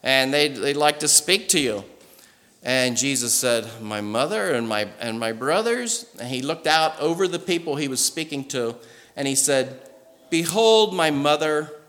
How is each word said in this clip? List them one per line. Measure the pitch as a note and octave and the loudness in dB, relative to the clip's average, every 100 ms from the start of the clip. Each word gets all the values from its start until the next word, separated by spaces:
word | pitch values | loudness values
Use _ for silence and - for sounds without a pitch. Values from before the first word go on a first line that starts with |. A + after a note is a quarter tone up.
and | B2+ C3+ C3 | 4 4 4
they'd, | D3 D3 C3 | 2 0 0
they'd | B2+ C#3+ | -2 2
like | E3+ - | 2 2
to | D3+ | 2
speak | - - G3 - | 2 4 0 2
to | E3+ | 0
you." | C3 G#2 F#2+ - - - - _ _ _ | 0 -4 -10 -20 -20 -20 -20 _ _ _
And | - B2+ B2+ | -2 0 2
Jesus | A#2 C#3 C3 A#2+ | 0 -2 -2 0
said, | A2+ B2+ A#2 A2 A2+ | 0 2 0 -2 -12
"My | G#2+ G#2+ | -8 -6
mother | G#2 A2+ D3 G#3+ F#3+ | -4 -2 -2 -2 -2
and | B2+ A2+ | -2 -2
my, | G#2+ G#2 - | -2 -4 -6
and | A#2 A2+ | -8 -4
my | A2+ | -6
brothers?" | A2+ C3 F3+ A3+ A#3+ A#3+ - - - | -4 0 0 0 -4 -4 -8 -10 -14
And | A#2+ | -8
he | C3 | -6
looked | C3+ E3 D#3 | -4 -4 0
out | D#3+ D#3+ - | 2 2 0
over | D3+ E3+ F#3+ | -2 0 -2
the | E3+ | -2
people | F3+ E3+ E3 C#3+ | -2 -4 -2 -4
he | C#3+ | -2
was | C3 | -2
speaking | - E3+ D#3+ C#3+ C3+ | -2 -4 -6 -6 -6
to, | C3+ A#2 A#2 - - - - | -4 -4 -6 -18 -20 -18 -4
and | C#3 | -2
he | |
said, | C3+ D3+ C3+ B2+ C3 - - - - - | 0 2 2 0 -6 -20 -20 -20 -20 -2
"Behold, | E3 E3 G3 A3+ A3 G#3 | 0 0 4 6 6 4
my | F#3 D#3 | 2 2
mother | C#3+ C#3+ D3+ D#3 D3+ D3+ - | 2 2 2 2 0 -4 -14